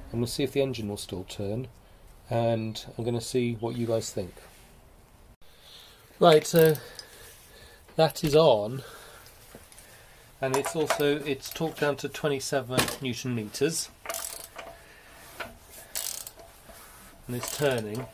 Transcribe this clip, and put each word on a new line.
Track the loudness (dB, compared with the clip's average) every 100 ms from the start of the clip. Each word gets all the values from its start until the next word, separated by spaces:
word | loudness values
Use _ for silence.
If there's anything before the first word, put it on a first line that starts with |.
| -8
and | -4
we'll | -2
see | -2
if | 0
the | 0
engine | 0 -2 -6
will | -6
still | -8 -8
turn, | -8 -8 -4 -4 -8 -14 -20 -20 -20 -20 -4
and | 0 2 0 -2 -8 -10 -6
I'm |
gonna | -2 -2
see | 0 0 0
what | -2 -4 -2
you | 0
guys | 0 -2
think. | -6 -8 -12 -20 -20 -20 -20 -20 -20 -20 -20 -20 -20 -20 -20 -20 -20 -20 -20 -20 6
Right, | 8 8 8
so | 6 6 6 -4 -18 -20 -20 -20 -20 -20 -20 -20 -20 -4 4
that | 4 4
is | 4 8
on, | 8 6 2 -6 -12 -18 -20 -20 -20 -20 -20 -20 -20 -20 -20 -20 -20 -20 -20 -6
and | 0 0
it's | 0 -2
also, | 0 2 2 2
it's | -2 -4 -6
torqued | -4 -4 0
down | 0 0
to | -6
twenty-seven | -2 -2 0 0 -2 2 2 2 -2
newton | -4 -4 -4
meters, | -4 -4 -2 0 0 -6 -10 -8 -6 -8 -10 -14 -16 -18 -18 -20 -20 -20 -20 -20 -14 -14 -16 -20 -20 -10 -6 -6 -8 -12 -16 -20 -20 -20 -20 -20 -20 -20 -18 -10
and | -6
it's | -6 0
turning. | 2 2 -2 -6 -8